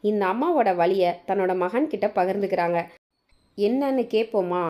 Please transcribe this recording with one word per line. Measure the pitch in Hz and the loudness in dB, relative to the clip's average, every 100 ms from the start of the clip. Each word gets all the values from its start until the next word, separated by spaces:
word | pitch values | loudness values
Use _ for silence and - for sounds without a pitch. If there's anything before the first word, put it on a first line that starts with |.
இந்த | 208 214 190 | 0 0 0
அம்மாவோட | 214 311 320 214 180 | 0 0 2 2 2
வலிய | 170 190 175 175 - | 2 2 0 0 -4
தன்னோட | 190 180 185 | -2 0 0
மகன்கிட்ட | 180 226 302 208 208 208 | 0 0 -2 -2 -2 0
பகிர்ந்துக்கிறாங்க. | 185 196 196 180 170 175 170 - _ _ _ _ _ - | 0 0 -2 0 0 -2 -4 -14 _ _ _ _ _ -2
என்னன்னு | 208 254 277 269 233 | 0 0 0 0 0
கேட்போமா? | 220 220 214 180 180 170 | 0 0 0 0 -2 -2